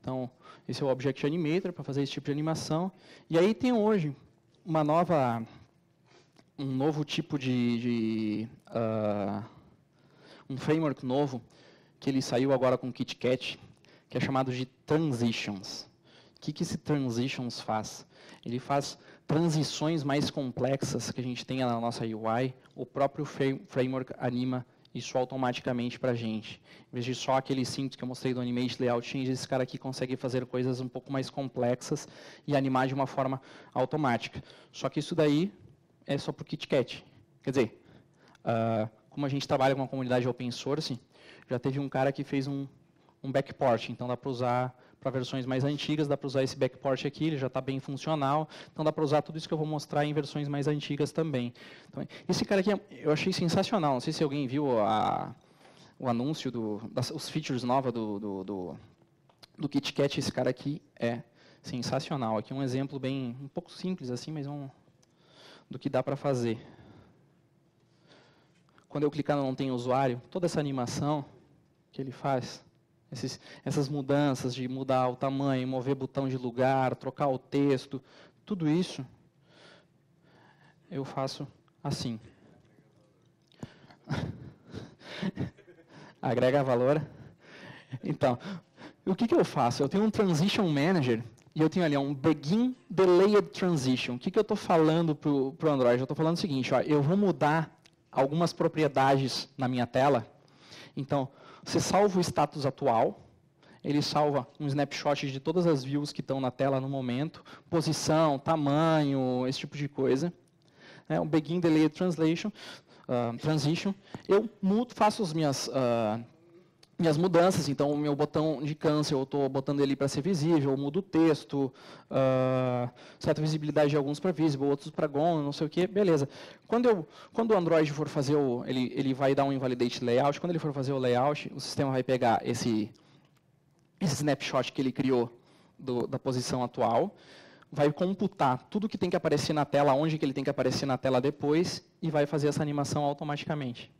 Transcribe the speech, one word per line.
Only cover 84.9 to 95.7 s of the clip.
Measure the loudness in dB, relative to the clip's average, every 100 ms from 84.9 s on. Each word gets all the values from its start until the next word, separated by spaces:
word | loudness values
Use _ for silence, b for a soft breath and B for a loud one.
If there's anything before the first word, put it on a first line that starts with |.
| -20 B B -6 -4 -8 -8 -20 -20 -20 B B -6
Agrega | -2 2 4 4
valor. | 2 2 4 2 0 -12 -20 -20 B B B B B -10
Então, | -6 0 0 0 -6 -12 _ _ B B -4
o |
que | -2 2
que |
eu | 4
faço? | 2 2 0 2
Eu | 0
tenho | 2
um | 0
Transition | 2 2 4 2 2 2
Manager | 2 2 2 2 0 -2 -16 -12
e | 0
eu | 2
tenho | 4 2
ali | 2
um | 0
Begin | 0 2 0 2 2 2 -2 _
Delayed | 4 6 8 8 6 4
Transition. | 0 2 2 2 0 0 -4
O |
que | -2
que | 0
eu |
tô | 0 -2
falando | 4 6 6 4 2
pro, | 0 2 2 0
pro | 0 0